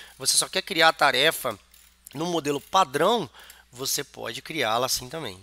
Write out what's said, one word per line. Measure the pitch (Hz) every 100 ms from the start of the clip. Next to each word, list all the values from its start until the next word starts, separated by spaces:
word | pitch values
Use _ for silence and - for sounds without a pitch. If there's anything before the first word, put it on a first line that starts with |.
| - -
você | 135 -
só | 143
quer | 190
criar | - 165 160
a |
tarefa | - 143 127 156 - 127 101 _ - - _ -
no | 135 175
modelo | 170 143 143
padrão, | - 190 160 143 180 233 143 - - - _
você | 120 135 -
pode | 135 117 113 123
criá-la | - 160 110 117
assim | 127 - 127
também. | 160 123 92